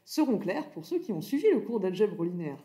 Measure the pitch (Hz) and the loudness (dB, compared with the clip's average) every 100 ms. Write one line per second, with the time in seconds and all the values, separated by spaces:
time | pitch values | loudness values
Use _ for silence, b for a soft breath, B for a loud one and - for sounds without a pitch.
0 | - - 277 214 208 269 - - 160 339 | -6 0 2 2 0 -4 -6 -10 -4 -4
1 | - 170 - 277 427 285 - 226 185 185 | -2 -6 -2 2 4 4 2 -2 0 2
2 | 214 165 170 180 156 135 | 2 2 -2 -2 -6 -8